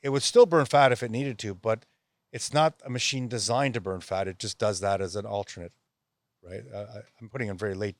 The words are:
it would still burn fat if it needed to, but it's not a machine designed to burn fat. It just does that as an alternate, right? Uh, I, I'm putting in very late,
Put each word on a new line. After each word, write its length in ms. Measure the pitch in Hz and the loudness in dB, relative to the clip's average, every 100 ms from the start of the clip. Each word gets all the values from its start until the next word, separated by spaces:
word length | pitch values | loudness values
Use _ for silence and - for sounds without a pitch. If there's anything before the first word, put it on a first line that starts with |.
it 60 | 139 | -2
would 140 | 139 | 0
still 220 | - 240 220 | 4 8 8
burn 200 | 165 135 | 6 4
fat 260 | 143 135 | 6 6
if 100 | 123 | 4
it 60 | 120 | -2
needed 260 | 117 139 110 | -4 -4 -6
to, 140 | 107 92 | -8 -4
but 300 | 110 113 - _ _ _ _ | -2 -2 -4 _ _ _ _
it's 220 | 127 - | -10 -2
not 220 | 147 160 - - | 2 2 0 -8
a 40 | |
machine 380 | 123 - 135 123 | -4 -2 -4 -4
designed 460 | 120 110 120 139 113 | -4 0 0 0 -2
to 60 | |
burn 200 | 95 92 | -4 -6
fat. 260 | - 95 95 | -4 -4 -4
It 100 | 90 | -6
just 180 | 104 - | -10 -2
does 200 | 107 90 | -2 0
that 220 | 98 98 | 0 0
as 140 | 95 101 | -2 -6
an 100 | 107 | -6
alternate, 480 | 101 98 92 85 - _ _ _ _ _ _ | -6 -6 -10 -16 -18 _ _ _ _ _ _
right? 200 | 87 98 127 | -14 -14 -12
Uh, 120 | 101 104 107 | -12 -12 -16
I, 40 | - _ | -20 _
I'm 80 | 113 | -12
putting 200 | 131 107 | -6 -6
in 80 | 92 | -4
very 160 | 104 95 | -4 -4
late, 200 | 104 - | -6 -8